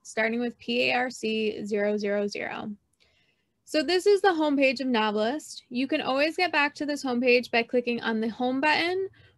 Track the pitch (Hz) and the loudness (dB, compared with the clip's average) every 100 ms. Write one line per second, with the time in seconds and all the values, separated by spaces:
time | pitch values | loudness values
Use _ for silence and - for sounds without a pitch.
0 | - - 220 233 240 - - 240 254 247 | -10 -4 -2 -2 -4 -6 -4 0 2 0
1 | 254 247 220 220 214 - 208 208 208 208 | -2 -4 -4 -2 -2 -4 -4 -2 0 0
2 | 202 202 202 - - - 220 202 _ _ | -2 -2 -2 -4 -8 -8 -10 -12 _ _
3 | _ _ _ _ _ _ - 302 294 359 | _ _ _ _ _ _ -2 -2 2 2
4 | 415 403 403 330 302 277 269 247 262 233 | 4 4 4 2 2 4 2 2 0 0
5 | 214 208 220 302 - - _ 240 269 302 | 2 2 0 -2 -8 -18 _ -4 -2 -2
6 | - 262 302 311 359 311 285 - 285 294 | -2 0 0 0 0 2 0 -2 -4 -4
7 | 269 240 254 240 240 240 233 247 240 233 | -2 0 4 4 4 -2 2 0 0 -2
8 | 226 220 226 208 247 262 302 302 330 370 | -2 -2 -2 -2 -2 0 0 2 0 -2
9 | 381 - _ | -4 -10 _